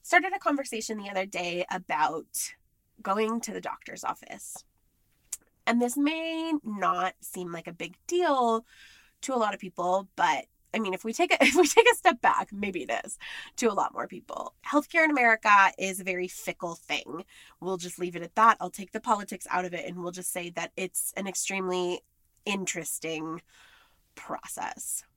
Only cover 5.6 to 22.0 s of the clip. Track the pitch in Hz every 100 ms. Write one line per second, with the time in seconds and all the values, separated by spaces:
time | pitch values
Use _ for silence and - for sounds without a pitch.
5.6 | - 240 240 277 285 320 330 320 320 311
6.6 | 233 208 180 175 180 - - 190 180 170
7.6 | 170 170 170 - - 349 349 269 240 226
8.6 | - - - - _ _ - 254 214 196
9.6 | 185 - 175 190 196 - 170 139 - _
10.6 | _ 220 202 185 226 233 349 370 - 269
11.6 | 330 - 466 453 370 254 185 - 190 196
12.6 | 202 175 131 113 - - - - - -
13.6 | 233 196 139 - - 185 - - - _
14.6 | - 285 285 339 320 285 240 220 220 202
15.6 | 196 - 190 190 185 180 185 - - 165
16.6 | 175 165 - 147 - 156 - - - _
17.6 | 175 185 175 - 180 170 170 - 220 208
18.6 | 180 - 190 220 247 208 196 185 - 180
19.6 | 180 170 - 180 175 180 180 185 175 170
20.6 | 170 - 190 - - - 196 180 - 196
21.6 | 185 180 180 180